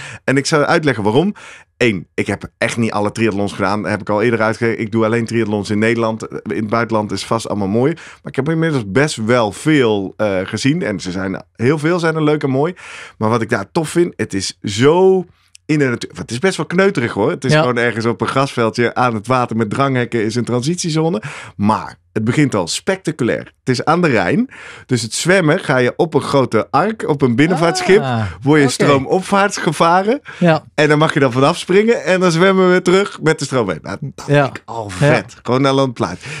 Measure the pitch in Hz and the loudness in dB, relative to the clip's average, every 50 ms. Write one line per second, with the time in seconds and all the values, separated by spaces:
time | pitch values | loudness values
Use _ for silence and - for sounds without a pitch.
0 | - - - - - 123 131 139 123 - 160 147 139 - 165 175 156 139 117 110 | -16 -16 -14 -8 -2 0 0 0 0 0 0 0 2 2 2 2 2 0 0 0
1 | 98 107 110 139 180 208 202 - - - - - - _ _ - 123 117 104 - | 0 2 2 2 2 0 -2 -8 -14 -20 -20 -20 -20 _ _ 0 0 0 0 -2
2 | - _ - - 104 - 98 - - - _ - 113 113 - 120 117 110 - 104 | -6 _ -6 -6 -4 -4 -4 -6 -8 -12 _ -4 -4 -4 -2 -2 -2 -2 -2 -2
3 | 104 104 - 110 113 110 95 101 101 95 - - 101 92 104 107 85 90 104 95 | -4 -2 -2 0 -2 0 0 0 -4 -4 -2 -2 -2 -2 0 -2 -2 -2 -4 -4
4 | - - 208 208 110 120 117 107 110 110 110 - 117 113 107 - 113 101 110 113 | -2 -2 0 0 0 0 0 0 0 0 0 -2 -2 -2 -2 -2 -4 -2 0 0
5 | 110 107 117 117 113 104 110 117 110 101 107 104 95 98 107 104 110 113 117 117 | 0 2 0 -2 -2 -2 -2 -2 -2 0 -2 -4 -2 -2 -2 0 0 0 0 0
6 | 117 110 110 110 113 - - - - 107 - 104 110 104 117 117 117 113 113 107 | 0 -2 -4 -6 -8 -10 -12 -10 -8 -6 -6 -4 -4 -2 -2 -2 -2 0 -2 -2
7 | 104 95 98 95 - - 117 113 - - 101 104 98 95 104 117 127 156 170 - | -2 -2 -6 -8 -4 -4 -4 -4 -4 -4 -4 -4 -2 -2 0 0 0 0 -2 -4
8 | - - - - - 143 - 139 131 160 165 160 160 160 147 131 104 98 92 131 | -12 -20 -20 -18 -16 -10 -6 -4 -2 -2 -2 -2 -2 -2 -2 -4 -4 -2 0 0
9 | 147 156 - - 110 107 123 123 113 104 90 - - 156 156 139 123 110 107 101 | 0 0 -2 -4 -2 0 2 2 2 0 -2 -2 0 2 2 4 4 2 0 0
10 | 95 - - - 110 104 95 92 95 - 113 107 - 135 156 180 143 107 101 82 | -4 -6 -4 -2 -2 -2 0 -2 -4 -4 -4 -2 0 0 0 0 -2 -4 -6 -6
11 | - 92 87 95 95 95 92 - - _ _ - 113 127 165 147 143 165 180 175 | -6 -8 -6 -6 -6 -6 -6 -8 -10 _ _ -2 0 0 0 0 0 0 0 0
12 | 170 160 160 160 151 147 156 151 147 135 131 135 151 175 185 - - - - - | 0 -2 0 0 0 0 0 0 -2 -2 0 0 -2 -2 -4 -10 -16 -20 -18 -18
13 | - - - - 110 110 117 120 - - 123 107 98 - - 175 156 - - 170 | -18 -16 -8 -4 -2 0 0 0 0 -2 -2 -4 -4 -4 -4 -4 -4 -2 0 0
14 | 175 - - - 107 - 95 98 92 - - _ - 110 98 107 127 147 165 180 | 0 0 -2 -6 -6 -4 -4 -6 -6 -6 -10 _ -10 -6 0 2 4 4 6 6
15 | 190 190 190 185 180 - _ _ _ _ _ - _ - 156 151 139 127 117 - | 4 4 4 2 0 -6 _ _ _ _ _ -12 _ -2 0 0 0 0 -2 -4
16 | - - - - 143 - 110 123 180 190 - - 156 - 175 185 190 202 196 135 | -8 -10 -12 -12 -10 -8 -6 -2 -2 -2 -2 -2 -6 -4 0 0 2 2 2 0
17 | 120 107 - 98 107 151 175 - - 131 151 156 160 123 120 120 117 120 104 113 | -2 -2 -2 0 -2 -2 -2 -2 0 2 2 4 4 4 4 4 4 2 0 0
18 | 110 117 110 - 113 110 - 135 139 135 - 123 113 110 - 123 120 113 - - | 0 -2 0 0 -2 -2 0 0 0 0 0 0 0 0 2 2 0 0 2 2
19 | 127 123 113 104 98 123 131 127 120 - 113 113 113 104 110 127 139 139 131 123 | 2 2 0 -2 -2 0 0 0 0 0 -2 -2 -2 -2 0 0 0 0 0 0
20 | 120 113 - 117 104 113 110 123 110 110 120 123 120 156 180 175 - 165 151 160 | -2 -2 -2 -2 -2 0 -2 -2 -2 -2 -2 -2 -2 -2 -4 -4 -4 -4 -2 0
21 | 160 165 170 220 - 147 - - - 110 - - 101 107 107 92 73 69 - _ | 0 0 -2 -4 -6 -10 -14 -14 -18 -14 -6 -2 0 2 2 0 -2 -8 -14 _
22 | _ _ - 113 110 120 123 151 147 123 - 101 85 82 - - - - 190 190 | _ _ -6 -4 -2 0 2 2 2 2 2 -2 -2 -2 -6 -6 -4 -4 -4 -4
23 | - 165 156 - 127 107 76 57 55 - _ _ - - 123 - - - 160 180 | -4 -6 -4 -2 -2 -2 -2 -4 -6 -12 _ _ -4 -2 -2 -2 0 0 0 2
24 | 175 151 120 101 87 90 143 208 254 - - - - - - - - - 127 110 | 2 2 2 2 2 2 0 0 0 -2 -6 -16 -20 -20 -20 -12 -6 -4 -2 -2
25 | 117 110 - - - 160 190 196 165 147 156 - - - 135 127 123 120 - - | -2 -4 -6 -4 0 2 2 4 4 2 2 0 0 0 2 2 2 2 0 0
26 | 170 156 - 131 - - - 139 123 110 - 107 - - - 139 175 214 220 - | -2 0 0 -2 -2 0 2 2 2 2 2 0 0 0 0 0 0 0 -2 -4
27 | - - 151 139 143 120 117 120 151 175 180 156 170 160 - - - 180 185 226 | -2 -2 0 2 2 2 2 4 2 2 2 2 0 0 0 0 2 4 4 4
28 | 135 131 120 113 107 92 82 90 113 135 156 151 139 127 - - - 143 143 135 | 4 2 -2 -2 -4 -4 -6 -4 0 2 4 4 4 2 2 2 2 2 2 2
29 | 135 - 170 185 185 - 202 196 202 196 - - - 175 151 - 170 165 175 190 | 2 0 -2 -2 0 0 0 2 2 0 -2 -2 -4 -2 0 2 2 4 4 2
30 | 196 214 262 294 - - - - 175 170 160 147 - - - - 151 151 151 147 | 2 2 -2 -2 -4 -10 -4 0 2 2 2 2 -2 -6 -2 2 2 4 4 4
31 | 160 156 - 147 135 127 113 131 139 151 170 - - - 175 202 220 226 233 147 | 4 2 2 2 2 2 2 2 2 2 2 0 -2 2 2 4 4 4 2 2
32 | 131 160 185 180 185 180 160 160 185 196 190 190 185 180 180 185 175 180 185 190 | 2 0 0 2 2 2 4 4 4 4 4 4 4 4 4 4 4 2 2 2
33 | 202 - - - 151 156 156 - 143 - 135 127 107 92 80 71 - - 98 - | 2 0 -4 -2 0 0 0 0 -2 -4 -2 -2 0 -2 -4 -6 -8 -12 -10 -10
34 | 147 135 - - - - 143 147 139 117 113 - _ - 117 117 107 104 92 90 | -10 -12 -12 -8 -2 0 2 2 2 0 -4 -10 _ -12 -10 -8 -8 -6 -2 0
35 | 143 147 135 110 92 - - - - - 123 131 139 135 135 139 135 131 113 - | 2 2 2 2 0 -6 -14 -10 -4 -2 0 2 2 2 2 2 0 0 -2 -4
36 | 117 85 90 - - 135 156 147 | -4 -4 -6 -8 -12 -14 -14 -10